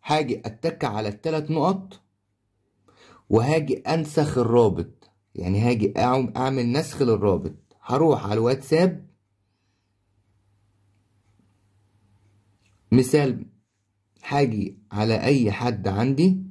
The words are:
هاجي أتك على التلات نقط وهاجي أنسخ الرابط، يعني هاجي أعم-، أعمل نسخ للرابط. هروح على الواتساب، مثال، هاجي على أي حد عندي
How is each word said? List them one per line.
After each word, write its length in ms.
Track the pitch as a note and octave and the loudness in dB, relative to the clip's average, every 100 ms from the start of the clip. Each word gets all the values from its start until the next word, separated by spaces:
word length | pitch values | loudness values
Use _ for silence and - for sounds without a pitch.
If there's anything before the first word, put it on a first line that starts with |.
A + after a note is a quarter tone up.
| - | 0
هاجي 360 | D#3 C#3 A#2+ - | -2 0 -4 -8
أتك 400 | G#2+ E3 E3 C3+ | -6 -6 -4 -6
على 220 | G#2 A2 | -4 -6
التلات 440 | G#2 D#3+ D#3 D3+ | -6 -4 -4 -2
نقط 480 | D#3 D#3 G3 - - _ _ _ _ _ _ _ _ _ _ - - _ | -2 0 -2 -8 -20 _ _ _ _ _ _ _ _ _ _ -20 -20 _
وهاجي 460 | A2 A#2+ D#3+ C#3+ - | 0 2 0 -2 -6
أنسخ 600 | - D#3+ D#3 - D3 C3+ | -2 -2 -2 -2 0 0
الرابط، 720 | A#2 A#2+ A2+ E2+ E2+ - _ _ _ - | 2 4 4 2 -8 -12 _ _ _ -10
يعني 240 | F2+ G2 | -2 0
هاجي 340 | A#2 A#2+ G#2+ - | 2 2 0 0
أعم-، 400 | A#2+ C3 B2 A#2+ | 0 2 -2 -2
أعمل 340 | C3 C3+ A#2+ | -2 -2 -2
نسخ 300 | C3 E3+ - | -2 -4 -2
للرابط. 540 | B2+ G#2+ G2+ F2 - - _ _ | 0 2 2 0 -2 -12 _ _
هروح 420 | - B2+ D#3+ B2+ | -4 0 2 2
على 100 | G2+ | 0
الواتساب، 760 | G#2+ A2+ C3+ - D#3+ F3+ E3 - _ _ _ _ _ _ _ _ _ _ _ _ _ _ _ _ _ _ _ _ _ _ _ _ _ _ _ _ _ _ _ _ _ _ _ _ _ _ | -2 0 -2 0 2 2 0 -16 _ _ _ _ _ _ _ _ _ _ _ _ _ _ _ _ _ _ _ _ _ _ _ _ _ _ _ _ _ _ _ _ _ _ _ _ _ _
مثال، 540 | A#2 B2+ D3+ C#3+ B2 - _ _ _ _ _ _ _ - | 4 6 4 2 -2 -10 _ _ _ _ _ _ _ -4
هاجي 500 | C#3 C3+ A2 F#2 - _ | 0 0 0 -6 -10 _
على 300 | G2 A2 A2+ | -4 0 0
أي 300 | - C#3 A2 | 2 2 2
حد 360 | G2 B2 A2 F#2+ | 0 -4 -4 -4
عندي 560 | F#2+ B2 C3+ F3+ F#3+ - | -2 0 2 2 2 -4